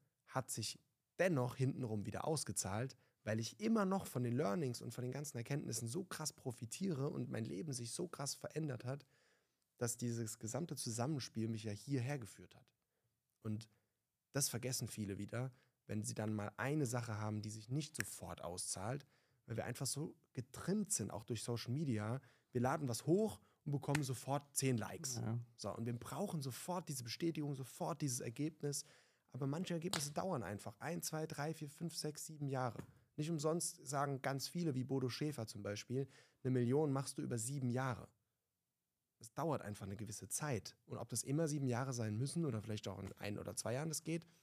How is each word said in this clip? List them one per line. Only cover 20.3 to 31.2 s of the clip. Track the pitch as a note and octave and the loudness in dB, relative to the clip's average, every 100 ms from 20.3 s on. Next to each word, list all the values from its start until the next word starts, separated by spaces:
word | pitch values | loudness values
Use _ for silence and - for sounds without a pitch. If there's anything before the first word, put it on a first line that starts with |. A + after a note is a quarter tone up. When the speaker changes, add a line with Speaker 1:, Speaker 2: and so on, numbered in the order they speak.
Speaker 1:
getrimmt | - - - - G#3+ G3 | -8 -8 -4 0 2 2
sind, | - G2+ | 0 0
auch | F#2+ - | -4 -2
durch | A2 | -2
Social | - A#2+ - | 0 0 0
Media. | C#3 C#3+ G#2+ G#2+ C3 - - _ | 0 2 2 2 -2 -4 -20 _
Wir | B2 | 2
laden | B2+ E3 C3+ | 4 4 2
was | - C#3+ | 2 4
hoch | F#3+ A3 - - _ D3+ | 6 4 -2 -14 _ -2
und | |
bekommen | C#3 - C#3+ | 0 4 2
sofort | C3 B2 - C#3+ - - | 2 -2 0 0 0 2
zehn | C3+ A#2 | 4 4
Likes. | G#2+ G2 C3 A#2 | 2 -2 -2 0
Speaker 2:
Ja. | A2+ A#2 - - | 0 0 -4 -6
Speaker 1:
So, | G#2 - | -4 -2
und | A#2 | -2
wir | |
brauchen | A#2 - C3+ G3+ E3 | -2 -4 -2 0 0
sofort | C3 - - F3+ E3+ | -2 -4 -2 -2 -2
diese | C3 | -4
Bestätigung, | A#2 - E3 D#3 D3 C3+ | -4 0 0 2 0 -2
sofort | B2+ - D#3 D3+ | -6 -2 -2 2
dieses | C#3+ A#2+ | 2 2
Ergebnis. | A#2+ A#2 D#3 - C#3+ C#3 - - - _ _ | -2 -2 -2 0 -2 -2 -4 -14 -20 _ _
Aber | B2+ C#3 | -2 0
manche | D3+ F3+ | 0 0
Ergebnisse | E3+ - - C#3+ | 0 0 0 0
dauern | E3 F#3 C#3+ | 0 0 0
einfach | F#2 G#2 G#2+ - | 0 -4 -6 -6
ein, | C#3 E3+ | -4 -2
zwei, | - D#3 | -2 -2